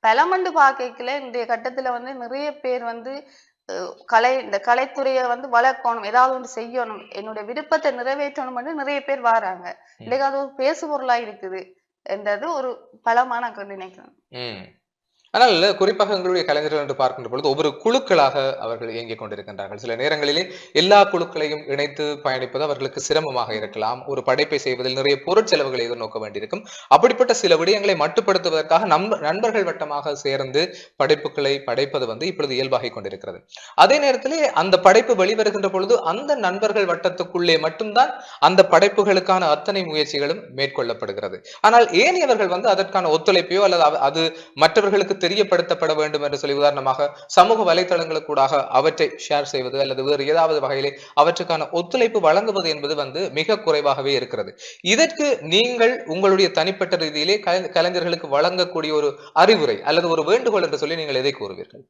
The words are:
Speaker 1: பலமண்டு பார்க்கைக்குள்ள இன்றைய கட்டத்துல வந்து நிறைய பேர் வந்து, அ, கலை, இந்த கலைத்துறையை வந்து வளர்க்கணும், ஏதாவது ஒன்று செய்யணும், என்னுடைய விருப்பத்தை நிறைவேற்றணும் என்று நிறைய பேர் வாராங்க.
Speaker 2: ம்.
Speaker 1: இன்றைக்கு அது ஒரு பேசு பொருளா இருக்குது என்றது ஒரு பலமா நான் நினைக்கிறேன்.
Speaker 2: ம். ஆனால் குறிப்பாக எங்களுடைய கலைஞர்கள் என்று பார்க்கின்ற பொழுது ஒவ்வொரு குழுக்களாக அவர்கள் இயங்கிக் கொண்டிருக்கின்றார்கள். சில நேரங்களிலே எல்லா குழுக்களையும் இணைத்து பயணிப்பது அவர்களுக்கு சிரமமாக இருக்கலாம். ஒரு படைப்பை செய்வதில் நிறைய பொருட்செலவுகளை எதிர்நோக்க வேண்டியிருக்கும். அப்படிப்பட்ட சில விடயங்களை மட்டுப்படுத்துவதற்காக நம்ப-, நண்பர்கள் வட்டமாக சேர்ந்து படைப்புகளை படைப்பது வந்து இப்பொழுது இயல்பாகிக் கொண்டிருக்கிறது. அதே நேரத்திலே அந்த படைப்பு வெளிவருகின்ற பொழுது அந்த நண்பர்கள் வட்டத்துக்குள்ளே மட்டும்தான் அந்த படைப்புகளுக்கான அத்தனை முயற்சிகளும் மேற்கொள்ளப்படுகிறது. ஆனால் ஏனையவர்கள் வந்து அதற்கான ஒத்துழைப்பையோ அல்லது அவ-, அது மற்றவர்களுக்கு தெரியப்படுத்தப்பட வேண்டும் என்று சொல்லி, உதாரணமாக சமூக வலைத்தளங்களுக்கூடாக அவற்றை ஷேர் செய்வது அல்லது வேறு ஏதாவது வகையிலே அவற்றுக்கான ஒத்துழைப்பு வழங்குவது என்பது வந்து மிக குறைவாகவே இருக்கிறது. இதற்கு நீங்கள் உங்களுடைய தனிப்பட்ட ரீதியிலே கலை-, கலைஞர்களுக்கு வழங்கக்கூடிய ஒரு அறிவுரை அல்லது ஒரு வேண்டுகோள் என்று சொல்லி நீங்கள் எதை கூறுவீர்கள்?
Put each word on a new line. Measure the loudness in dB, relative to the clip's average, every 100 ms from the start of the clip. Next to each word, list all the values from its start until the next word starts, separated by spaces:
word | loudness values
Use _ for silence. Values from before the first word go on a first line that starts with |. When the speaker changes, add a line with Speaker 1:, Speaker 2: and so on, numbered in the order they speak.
| 2
Speaker 1:
பலமண்டு | 2 2 0 -2 4
பார்க்கைக்குள்ள | 2 2 -8 -8 -8 -8
இன்றைய | -6 -8 -4
கட்டத்துல | -4 -4 -6 -6
வந்து | -6 -8 -12
நிறைய | -10 -8 -8 -8
பேர் | -6 -6
வந்து, | -6 -10 -12 -14 -16 _ _ _ -12
அ, | -10 -10 -14 0
கலை, | 2 4 0
இந்த | -2 -4 0
கலைத்துறையை | 0 0 -4 -2 0 -2
வந்து | -4 0
வளர்க்கணும், | 2 2 0 -4 -4 0
ஏதாவது | 2 2 2
ஒன்று | -8 -12
செய்யணும், | -8 -6 -6 -8 -12
என்னுடைய | -12 -10 -12 -8
விருப்பத்தை | -10 -2 0 0
நிறைவேற்றணும் | -2 -4 -4 -4 -6 -8 -8
என்று | -8
நிறைய | -8 -4 -6
பேர் | -4 -2
வாராங்க. | 2 2 0 -8 -12 -16 _ _
Speaker 2:
ம். |
Speaker 1:
இன்றைக்கு | -6 -2 0
அது | -2
ஒரு | -8 -2
பேசு | -2 -2 -6
பொருளா | -6 0 -2
இருக்குது | -2 -12 -12 -12 -12 _ _ _
என்றது | -8 -6 -4 -4 -4
ஒரு | -6 -6 -10 -16 _
பலமா | 0 2 2 -4
நான் | -8 -10 -16
நினைக்கிறேன். | -14 -16 -20 -20 _ _
Speaker 2:
ம். | -12 -10 -12 -16 _ _ _ _ _ _
ஆனால் | 4 4 6 2 2
குறிப்பாக | 0 2 0
எங்களுடைய | 0 0 -2 0
கலைஞர்கள் | -2 0 -2
என்று | -4 0
பார்க்கின்ற | -2 -2 -8
பொழுது | -2 0
ஒவ்வொரு | 2 0 0
குழுக்களாக | 0 0 2 4 4 2 -2 -4
அவர்கள் | -8 -8 -8
இயங்கிக் | -10 -10 -10
கொண்டிருக்கின்றார்கள். | -10 -12 -12 -12 -12 -10
சில | -8 -2
நேரங்களிலே | -2 0 -2 -2 -4 -10 -4
எல்லா | 0 6 6
குழுக்களையும் | 6 2 -4 -4 -4 -4 -6
இணைத்து | -4 -4 -4 -6 -4
பயணிப்பது | -4 -4 -4 -4
அவர்களுக்கு | -4 -4 -6 -8
சிரமமாக | -2 -2 0 -4 -4 -6
இருக்கலாம். | -8 -6 -6 -6 -6
ஒரு | -4
படைப்பை | 0 0 0 -2
செய்வதில் | -2 -4 -4
நிறைய | -2 0 0 2
பொருட்செலவுகளை | 2 2 0 0 -2
எதிர்நோக்க | -4 -6 -6 -8
வேண்டியிருக்கும். | -8 -10 -8 -10 -10 -20 4
அப்படிப்பட்ட | 6 6 4 2
சில | 2 4 2
விடயங்களை | 4 2 2 0
மட்டுப்படுத்துவதற்காக | 0 0 0 0 0 -2 2 2 4
நம்ப-, | 2 2 -2
நண்பர்கள் | -2 -2 0 0
வட்டமாக | -2 -4 -6 -6 -6 -4
சேர்ந்து | -4 -4 -2 -2 -2 -6 -20 _
படைப்புகளை | 2 2 0 -2 -2 -2
படைப்பது | -2 -2 -2 -2 -4
வந்து | -4 -6
இப்பொழுது | -4 -4
இயல்பாகிக் | -2 -2 -2 -4
கொண்டிருக்கிறது. | -8 -12 -12 -14 -16 _ -20 -12 4
அதே | 6 6
நேரத்திலே | 2 0 -2 -2 0
அந்த | 0 2 6
படைப்பு | 6 6 4 2
வெளிவருகின்ற | 2 2 0 0 -2
பொழுது | -2 2 2
அந்த | 2 -4 -2 -2
நண்பர்கள் | 0 -2 -2 0 0
வட்டத்துக்குள்ளே | 0 -2 -4 -4 -2 2 2
மட்டும்தான் | 2 -4 -2 2 2 0 -16 2
அந்த | 4 6 8
படைப்புகளுக்கான | 8 6 4 2 2 2 2 2
அத்தனை | 0 0 -4
முயற்சிகளும் | -4 -2 -2 -2 -4 -4 -8 -6
மேற்கொள்ளப்படுகிறது. | -4 -2 -4 -4 -6 -6 -8 -10 -16 2
ஆனால் | 6 6 6
ஏனையவர்கள் | 4 4 2 2 2 2
வந்து | 0 2
அதற்கான | 2 0 -2 2
ஒத்துழைப்பையோ | 2 4 2 2 2
அல்லது | 2 4
அவ-, | 4 4
அது | 0 0 -2 -4 -18
மற்றவர்களுக்கு | 4 6 6 4 2 0 0
தெரியப்படுத்தப்பட | 0 0 2 2 0 -2 0 0
வேண்டும் | 0 -2
என்று | -4 -4
சொல்லி, | -4 2
உதாரணமாக | 2 2 -2 0 -2 -4 0
சமூக | 4 6 4 4
வலைத்தளங்களுக்கூடாக | 2 2 -2 -2 -6 -2 0 2 2 2
அவற்றை | 2 2 2 -2 -2 -4
ஷேர் | -2
செய்வது | -2 -6 -4 -4
அல்லது | -2 -2
வேறு | -2 0 2
ஏதாவது | 2 2 2
வகையிலே | -2 -2 -4 -6 -10
அவற்றுக்கான | 2 2 2 -4 -4 -2
ஒத்துழைப்பு | -4 -4 0 0 2
வழங்குவது | 2 2 0 -4 -4
என்பது | -6 -6 -6
வந்து | -6 -6 -6
மிக | -4 -2 -2
குறைவாகவே | 0 0 0 -2 -2
இருக்கிறது. | -2 -4 -8 -8 -12 -20 -8
இதற்கு | 0 2 2 2 -2 -2
நீங்கள் | 0 0 0 2 2 0 -6
உங்களுடைய | 0 2 4 2
தனிப்பட்ட | 2 -2 -2 -2 -2
ரீதியிலே | -2 -4 0 0
கலை-, | 0 -2 0
கலைஞர்களுக்கு | 0 0 0 -2 -4 -2 0
வழங்கக்கூடிய | 0 0 -2 -2 -2
ஒரு | 0 -2 -4 -4
அறிவுரை | 4 4 4 2 -2
அல்லது | 0 0 2
ஒரு | -2
வேண்டுகோள் | 2 2 2 0
என்று | -2 -2
சொல்லி | -4 -6
நீங்கள் | -4 -2
எதை | -2
கூறுவீர்கள்? | -4 -10 -12 -16 -20 _